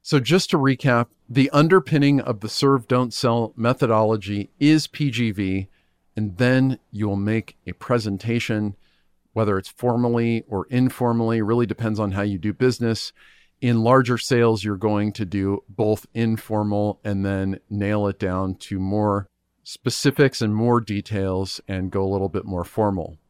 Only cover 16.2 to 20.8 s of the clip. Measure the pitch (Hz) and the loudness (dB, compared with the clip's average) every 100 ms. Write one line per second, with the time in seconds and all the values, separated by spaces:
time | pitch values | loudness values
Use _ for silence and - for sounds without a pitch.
16.2 | 117 110 - 107 104 104 104 101 107 98 | -2 -2 -2 -2 0 0 -2 -4 -4 -2
17.2 | 98 98 95 95 _ 101 101 104 101 95 | -2 -2 -4 -6 _ -4 -2 0 -2 -2
18.2 | 98 92 95 92 - 98 95 104 107 101 | -2 -2 -4 -6 -8 -6 -2 0 0 0
19.2 | 95 _ _ _ - - - - 143 - | -4 _ _ _ -20 -8 -6 0 -2 4
20.2 | 139 - 110 107 117 120 | 2 2 -2 0 2 2